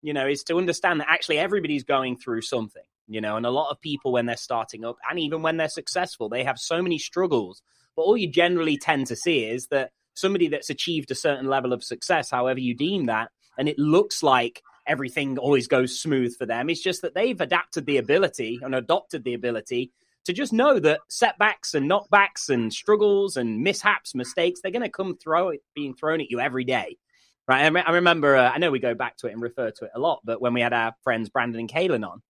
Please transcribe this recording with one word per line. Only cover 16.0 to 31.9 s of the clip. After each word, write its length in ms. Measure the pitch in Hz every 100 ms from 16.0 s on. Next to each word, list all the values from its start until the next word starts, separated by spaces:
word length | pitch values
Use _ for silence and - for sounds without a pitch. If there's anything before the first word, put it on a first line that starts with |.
smooth 340 | 160 135 120 120
for 100 | 113
them. 220 | 117 139
It's 140 | 165
just 200 | 190 170
that 120 | 170
they've 260 | 185 233 247
adapted 460 | 151 175 - - 135
the 120 | 139
ability 600 | 113 160 185 - 113 120
and 140 | 127
adopted 480 | 131 113 175 - 160
the 120 | 123
ability 580 | 120 120 113 - 123 127 _ _ _
to 80 | -
just 200 | 180 285
know 280 | 226 277 254
that 200 | - 156 _
setbacks 680 | - 233 - 208 196 -
and 140 | 156 139
knockbacks 600 | 196 - 202 196 - -
and 240 | 127 113
struggles 640 | - - 214 208 202 196 139
and 240 | 117 110
mishaps, 540 | 165 190 208 185 - 127
mistakes, 440 | 123 - 175 180
they're 120 | 190
gonna 160 | 214 240
come 260 | - 190 170
throw 340 | 160 160 185
it, 100 | 147 _ -
being 180 | 143
thrown 260 | 127 156 160
at 100 | 127
you 100 | 120
every 240 | 135 127
day. 320 | 123 123 92 - _ _ _ _ -
Right? 180 | 135
I, 40 | 151
re-, 140 | 170
I 100 | 165
remember, 440 | 175 175 165 143 135
uh, 140 | 123
I 80 | 135
know 120 | 175
we 80 | 135
go 140 | 123
back 220 | 117 123 -
to 100 | 120
it 40 |
and 100 | 107
refer 280 | 120 120 113
to 140 | -
it 60 | 113
a 60 | 117
lot, 220 | 156 -
but 160 | 110 113
when 140 | 123
we 60 | 120
had 120 | 120
our 220 | 120 113 113
friends 240 | - 113 107
Brandon 320 | 131 120 113
and 100 | 113
Kaylin 380 | 160 185